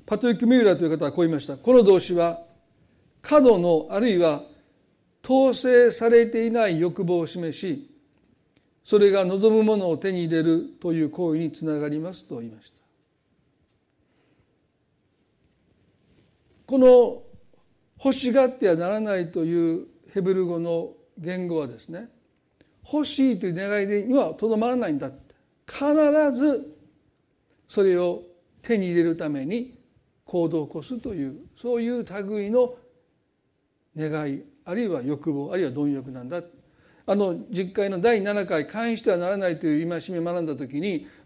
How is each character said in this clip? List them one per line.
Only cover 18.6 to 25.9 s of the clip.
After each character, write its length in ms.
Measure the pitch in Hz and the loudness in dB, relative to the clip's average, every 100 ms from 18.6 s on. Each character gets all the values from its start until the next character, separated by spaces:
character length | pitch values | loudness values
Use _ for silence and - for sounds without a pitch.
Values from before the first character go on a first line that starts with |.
| 202 | 0
は 60 | 165 | 0
な 140 | 175 | -2
ら 100 | 214 | -4
な 180 | 214 185 | -4 -4
い 140 | 170 | -4
と 140 | 175 165 | -4 -2
い 380 | 170 165 170 | 0 0 -2
う 20 | - _ _ | -8 _ _
ヘ 100 | 196 | -4
ブ 120 | 185 | -2
ル 140 | 190 175 | 0 -2
語 100 | 170 | -4
の 360 | 170 170 160 - _ - | -4 -4 -6 -14 _ -14
言 280 | 165 185 180 | -10 -8 -4
語 120 | 160 | -4
は 80 | 131 | -6
で 100 | 127 | -12
す 120 | - | -16
ね、 200 | 175 233 _ _ _ _ _ _ _ - | -16 -16 _ _ _ _ _ _ _ -6
欲 140 | 294 277 | -4 -2
し 280 | - 262 | 0 0
い 60 | 190 | 0
と 60 | 185 | -4
い 60 | |
う 20 | |
願 300 | 170 202 208 | -6 -4 -2
い 20 | 196 | -2
で 180 | 208 | -2
に 100 | 214 | 0
は 200 | 269 170 | 0 0
と 160 | - 226 | -2 -2
ど 80 | 214 | 0
ま 100 | 240 | 0
ら 80 | 254 | -2
な 140 | 196 | -4
い 40 | |
ん 40 | 143 | -4
だ 100 | 131 | -6
っ 40 | |
て。 200 | - _ _ _ _ - | -12 _ _ _ _ -18
必 260 | - 285 | -6 0